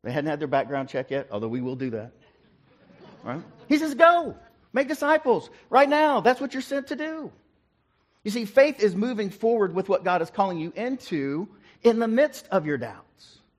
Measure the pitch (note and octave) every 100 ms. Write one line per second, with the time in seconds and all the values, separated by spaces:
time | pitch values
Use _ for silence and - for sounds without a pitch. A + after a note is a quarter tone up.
0 | A#2 C#3 D3+ D3 D3+ C#3 B2 C#3 C3+ C#3
1 | B2+ C3+ - G#2 A2+ B2 B2 B2+ C3 A2
2 | A#2 _ _ _ _ _ _ _ _ -
3 | - - A2+ C#3+ - - - D4 D#4+ B3+
4 | E4 F4 C#4 - - _ _ A#3+ C#4 D4+
5 | D4 D#4 C#4 F#3+ - - _ C4 C#4+ D4
6 | D4+ B3+ G#3 B3+ C#4 C4+ - C#4 C4+ C#4+
7 | D#4 D#4+ A3+ - _ _ _ _ _ _
8 | _ _ G#3+ A#3 G#3 C4+ C#4+ C#4+ G#3 F3+
9 | A#3 A3+ G3+ - A3+ A#3 F#3+ F3 F#3 F#3
10 | F3+ F3+ E3 - G3 E3+ E3 F#3 A#3+ E3+
11 | - D#3+ C#3 D3 G#3+ - - _ A#3 A3+
12 | A3+ A3+ D4+ - - F#3+ D#3 C#3 A2+ G2
13 | - _ - - _